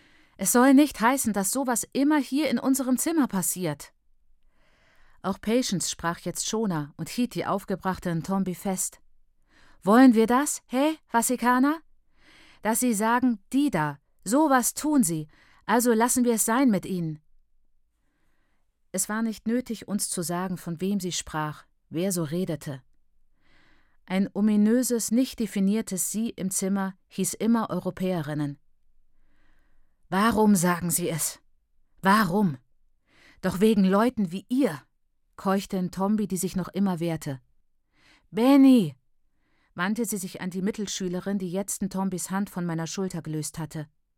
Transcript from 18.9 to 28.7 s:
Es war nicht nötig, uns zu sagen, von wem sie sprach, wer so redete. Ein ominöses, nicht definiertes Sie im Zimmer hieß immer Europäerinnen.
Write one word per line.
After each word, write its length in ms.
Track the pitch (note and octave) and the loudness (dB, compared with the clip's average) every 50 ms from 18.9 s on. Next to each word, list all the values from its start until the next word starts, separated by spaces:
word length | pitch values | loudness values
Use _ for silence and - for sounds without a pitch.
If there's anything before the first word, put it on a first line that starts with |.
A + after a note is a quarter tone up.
| - | -6
Es 160 | F#3+ - - | -6 -4 -4
war 100 | G#3+ A3 | -4 -4
nicht 260 | A3+ A3+ G#3 - - | -4 -4 -6 -6 -4
nötig, 400 | A3 A#3 B3+ B3 - A3+ - - | -4 -2 -2 -4 -6 -10 -10 -8
uns 220 | - G3 G3+ - - | -6 -6 -4 -4 -4
zu 140 | - F#3 E3+ | -6 -6 -4
sagen, 340 | E3 F3 F3 F#3 F#3 F3+ | -4 -4 -4 -4 -4 -6
von 240 | E3 - E3+ E3+ D#3 | -8 -8 -8 -8 -4
wem 200 | F#3 F#3+ G#3 G3 | -4 -2 -2 -2
sie 120 | F3+ F3+ D#3 | -4 -4 -6
sprach, 520 | - - - - D#3 D#3 D3+ D3 - - _ _ _ _ - | -8 -8 -8 -6 -6 -6 -6 -8 -10 -16 _ _ _ _ -10
wer 220 | - D#3+ F3+ G3+ F3+ | -6 -4 -2 -2 -2
so 120 | F3 E3 | -2 -4
redete. 580 | C#3 D#3+ F3 F#3+ F#3 D#3+ C#3+ - D#3 C3 C3 - _ _ _ _ _ _ _ _ _ _ _ _ _ _ _ _ _ _ _ _ _ _ _ _ | -4 -4 -4 -4 -4 -6 -8 -8 -10 -12 -12 -14 _ _ _ _ _ _ _ _ _ _ _ _ _ _ _ _ _ _ _ _ _ _ _ _
Ein 220 | - F#3 F#3+ G3 - - | -4 0 0 0 0 0
ominöses, 800 | G3+ G#3 A3 G#3+ G#3 G#3 G#3+ A3+ B3+ B3 - B3 A3+ - - A3 | 0 2 2 4 4 4 4 4 2 2 0 -2 -2 -2 0 0
nicht 260 | B3 C4 - - - | 0 0 0 -2 -6
definiertes 720 | A3+ F#3+ - G3+ F#3+ G3 G#3 A3 G#3+ - G3 F3 - - | -6 -4 -2 0 0 0 0 -2 -2 -4 -6 -6 -4 -4
Sie 200 | - G#3 A3+ A#3 | -4 -4 -6 -6
im 200 | - - F3 F#3+ | -6 -6 -6 -6
Zimmer 440 | - - G3 F#3+ G3+ G3 F#3+ F#3+ - _ _ _ | -4 -4 -4 -2 -2 -2 -4 -6 -8 _ _ _
hieß 260 | - - F#3+ - - | -6 -6 -4 -4 -4
immer 360 | - - A3+ A#3 A3+ G#3+ - | -2 0 2 2 2 0 -2
Europäerinnen. 880 | - F3+ F3+ F#3 F3+ - F#3 F#3 F#3 E3+ D3 D3 D3+ D3+ D3 C#3+ C#3+ - _ _ | -4 -6 -6 -6 -6 -4 -4 -2 -2 -2 -4 -4 -4 -4 -4 -4 -6 -10 _ _